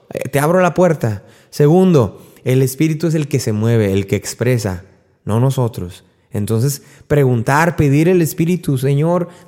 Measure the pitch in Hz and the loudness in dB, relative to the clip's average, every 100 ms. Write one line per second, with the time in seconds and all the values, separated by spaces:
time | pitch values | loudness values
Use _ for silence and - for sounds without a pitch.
0 | - - - 139 147 185 180 160 180 151 | -14 -10 -4 -2 2 2 2 2 2 2
1 | 117 101 - - _ - 147 175 190 156 | -4 -4 -12 -20 _ 0 4 4 4 4
2 | 104 - - - 127 127 131 - 160 156 | 2 -4 -20 -8 0 0 0 0 -2 -2
3 | 170 160 143 135 113 107 110 117 101 95 | -2 -2 -2 -4 -2 -2 2 2 2 0
4 | 95 101 - - 117 123 107 90 - _ | 0 -4 -4 -4 -2 0 -2 -6 -12 _
5 | _ _ - 110 131 131 123 - 87 - | _ _ -4 0 0 0 -4 -4 -12 -14
6 | _ _ _ 107 104 113 135 139 - - | _ _ _ -6 -2 -2 -2 -4 -12 -18
7 | - 147 135 120 110 139 175 - 147 143 | -2 0 2 0 0 0 2 0 2 2
8 | 160 185 156 - 170 180 165 131 131 143 | 2 2 0 -2 -2 -2 -2 -2 0 0
9 | 160 175 170 - | 0 -2 -4 -12